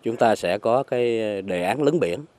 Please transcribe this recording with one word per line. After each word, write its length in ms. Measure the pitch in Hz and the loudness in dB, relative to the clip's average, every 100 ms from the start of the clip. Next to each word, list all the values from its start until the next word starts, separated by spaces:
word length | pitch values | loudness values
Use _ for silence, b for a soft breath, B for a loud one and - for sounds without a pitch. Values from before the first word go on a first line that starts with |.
chúng 140 | 113 117 | -4 2
ta 200 | 120 104 | 2 4
sẽ 220 | 90 98 | 0 0
có 240 | 113 120 | 2 0
cái 600 | 139 127 120 113 107 101 | 0 -2 0 0 -2 -4
đề 200 | 98 90 | -4 -2
án 200 | 87 123 | -2 0
lấn 180 | 143 165 | 0 2
biển. 200 | 90 87 147 | -2 -4 -10